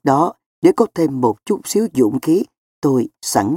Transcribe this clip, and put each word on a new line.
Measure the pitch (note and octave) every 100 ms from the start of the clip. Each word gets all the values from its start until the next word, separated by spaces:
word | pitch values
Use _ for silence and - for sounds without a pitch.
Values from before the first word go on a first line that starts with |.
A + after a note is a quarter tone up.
đó, | D3 C3+ E3+ - _ _
nếu | E3+ -
có | A3+
thêm | - D#3 C3+
một | B2 G#2
chút | - G#3
xíu | - G3+ A3
dũng | C3 A2 C3
khí, | - E3+ - _ _ _
tôi | D3 C3 A2+ _
sẵn | - A#2+ G2+